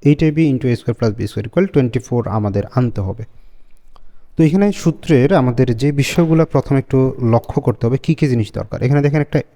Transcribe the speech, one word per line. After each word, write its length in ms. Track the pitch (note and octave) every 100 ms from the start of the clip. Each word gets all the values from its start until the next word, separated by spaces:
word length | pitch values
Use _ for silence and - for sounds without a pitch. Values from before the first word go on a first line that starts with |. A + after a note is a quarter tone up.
| C#3+
এইট 120 | C#3+ D#3+
এ 20 | D3+
বি 80 | D#3+
into 140 | B2+ B2
a 20 | A#2+
square 180 | - A2+
plus 120 | A#2 G#2+
b 20 | G2+
square 180 | - A2
equal 160 | - F#3+ -
twenty-four 460 | B2+ A#2+ - A#2+ G#2+ G#2+
আমাদের 260 | G#2 G2+ G2 -
আনতে 220 | B2 G#2+ F#2+
হবে। 160 | G#2+ A2+ - - - - - - - - - - -
তো 40 | D#3+
এখানে 200 | F3+ G3+ G3
সূত্রের 480 | - D#3 - D3 B2 F#3
আমাদের 260 | B2+ A#2+ B2+ A2+
যে 80 | C#3 C#3+
বিষয়গুলো 420 | C3+ - E3 D#3+ D#3+
প্রথমে 240 | C#3+ - C#3
একটু 160 | C3 C3 C3 B2+ B2
লক্ষ্য 240 | A#2 - - C3+
করতে 160 | A#2 A#2
হবে, 120 | C3+ -
কী 80 | D#3
কী 60 | D3+
জিনিস 160 | A#2+ G#2+ -
দরকার। 180 | G2 - C3
এখানে 160 | C#3+ C#3+
দেখেন 160 | D3+ C#3+
একটা 120 | D3+ -